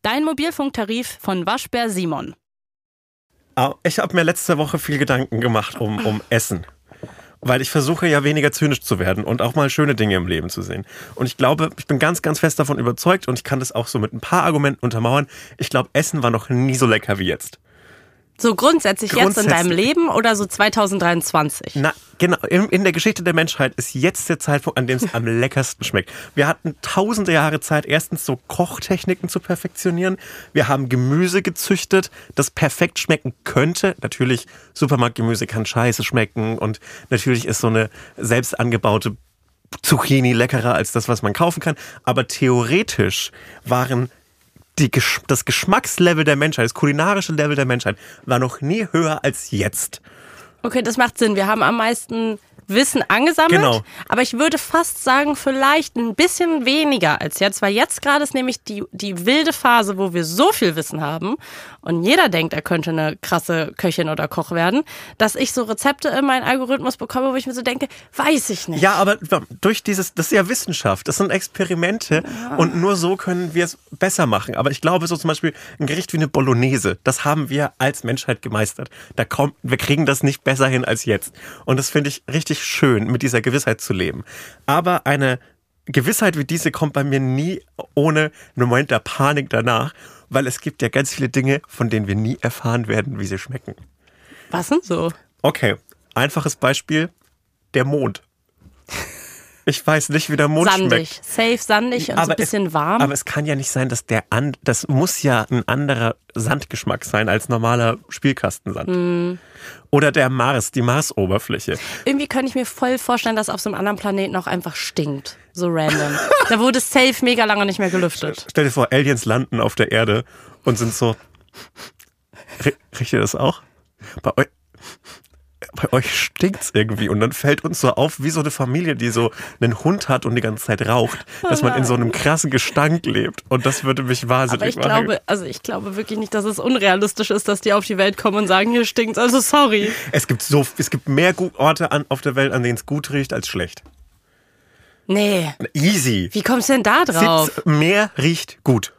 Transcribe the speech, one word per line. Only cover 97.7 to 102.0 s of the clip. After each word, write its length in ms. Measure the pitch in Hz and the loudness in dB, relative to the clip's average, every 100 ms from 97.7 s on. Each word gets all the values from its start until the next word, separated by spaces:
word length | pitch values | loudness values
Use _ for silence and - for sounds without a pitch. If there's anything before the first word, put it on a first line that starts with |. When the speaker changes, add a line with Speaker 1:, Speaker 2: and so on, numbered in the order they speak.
Speaker 2:
der 100 | 131 | -2
Mond. 380 | 131 147 123 98 _ _ _ _ - _ - - - - - - - _ | 0 0 -2 -6 _ _ _ _ -20 _ -12 -10 -10 -14 -20 -20 -20 _
Ich 220 | - 143 - | -2 0 2
weiß 220 | 156 - | 2 2
nicht, 200 | 151 156 | -2 -2
wie 80 | 151 | 0
der 120 | 147 | 2
Mond 200 | 156 175 | 4 4
Speaker 1:
Sandig. 420 | 190 185 - 160 | 4 4 2 0
Speaker 2:
schmeckt. 140 | - | -12
Speaker 1:
Safe 320 | - - 226 233 | -8 0 0 0
sandig 420 | - 214 240 240 | 2 2 2 -4